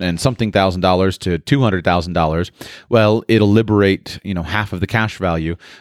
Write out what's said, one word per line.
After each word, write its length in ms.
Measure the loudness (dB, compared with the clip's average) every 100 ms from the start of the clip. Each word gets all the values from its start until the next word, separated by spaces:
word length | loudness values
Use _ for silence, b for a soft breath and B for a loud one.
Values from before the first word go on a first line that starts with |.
and 200 | -4 -2
something 300 | -2 -2 0
thousand 300 | 2 0 2
dollars 380 | 2 2 0 -2
to 200 | -4 -4
two 220 | 0 0
hundred 220 | 2 0
thousand 300 | 0 0 0
dollars, 360 | -2 0 -2 -4 B B B -2
well, 340 | 2 4 2 2
it'll 240 | 2 4
liberate, 640 | 2 2 2 2 0 -4 -12
you 100 | -8
know, 80 | -8
half 300 | -4 -4 -4
of 80 | -6
the 80 | -4
cash 300 | -2 -4 -2
value, 360 | -2 -2 -4 -8 B B